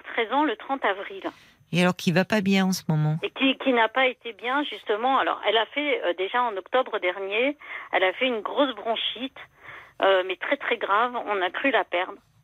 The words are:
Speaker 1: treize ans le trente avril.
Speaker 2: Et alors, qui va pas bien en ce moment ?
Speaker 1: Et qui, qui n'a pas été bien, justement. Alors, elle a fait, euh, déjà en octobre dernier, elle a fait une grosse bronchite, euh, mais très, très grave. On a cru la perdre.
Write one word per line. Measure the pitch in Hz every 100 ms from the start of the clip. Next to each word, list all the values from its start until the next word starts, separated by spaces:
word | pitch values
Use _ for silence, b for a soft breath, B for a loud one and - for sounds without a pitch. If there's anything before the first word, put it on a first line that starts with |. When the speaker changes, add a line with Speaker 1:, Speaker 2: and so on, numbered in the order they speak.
Speaker 1:
treize | - - 220
ans | 262
le | 302 220
trente | - 269 226
avril. | 196 190 196 165 - b b _
Speaker 2:
Et | 165
alors, | 180 180
qui | -
va | 170
pas | 185 220
bien | 190 196 190
en |
ce | 185 -
moment ? | 156 151 156
Speaker 1:
Et | 202
qui, | - 269 262
qui | 269
n'a | 240 220
pas | 262 262
été | 240 233
bien, | 196 233 269 285
justement. | 208 - 208 247 262
Alors, | 165 160 -
elle | 220
a | 220
fait, | 285 294 233
euh, | 175 -
déjà | 190 247
en | 247 196
octobre | - 247 240 208
dernier, | 180 185 196 208 262 294 B B B
elle | 185
a | 185
fait | 185 262
une | 226
grosse | - 208 277 214
bronchite, | 220 220 - - 262 - - B B B B _
euh, | 190 190 185
mais | 180
très, | - 285
très | - 233
grave. | 190 202 247 247 -
On | 202
a | 180
cru | - 277
la | 226
perdre. | 175 175 185 202 _ _